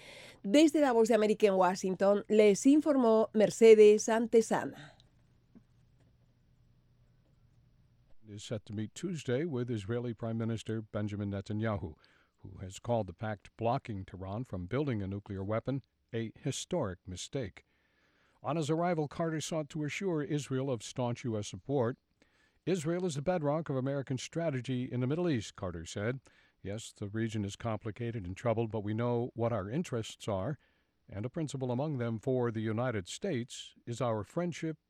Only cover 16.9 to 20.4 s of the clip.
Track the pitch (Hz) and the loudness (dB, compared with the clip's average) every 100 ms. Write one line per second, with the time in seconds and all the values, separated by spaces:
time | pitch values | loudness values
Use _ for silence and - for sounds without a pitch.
16.9 | 87 - 90 - 139 104 - _ _ _ | -6 -10 -12 -8 -8 -8 -12 _ _ _
17.9 | _ _ _ _ _ 110 160 143 160 175 | _ _ _ _ _ -6 -2 0 0 0
18.9 | 165 147 - 165 160 - 160 147 156 147 | 0 -2 -4 -4 -4 -4 -4 -4 -4 -6
19.9 | - 196 160 147 151 | -4 -2 -2 -2 -4